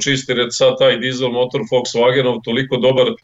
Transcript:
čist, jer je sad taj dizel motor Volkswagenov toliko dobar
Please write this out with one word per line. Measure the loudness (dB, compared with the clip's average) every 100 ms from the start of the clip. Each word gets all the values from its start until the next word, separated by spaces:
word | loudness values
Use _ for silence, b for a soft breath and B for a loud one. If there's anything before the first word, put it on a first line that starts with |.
čist, | -2 -4 -2
jer | -4
je | -4
sad | 0 2 4
taj | 2 2
dizel | -2 -4 -4
motor | -2 -2 -4 -2
Volkswagenov | -2 -2 0 2 2 0 -2
toliko | -4 -4 -2 0
dobar | 2 2 0 -2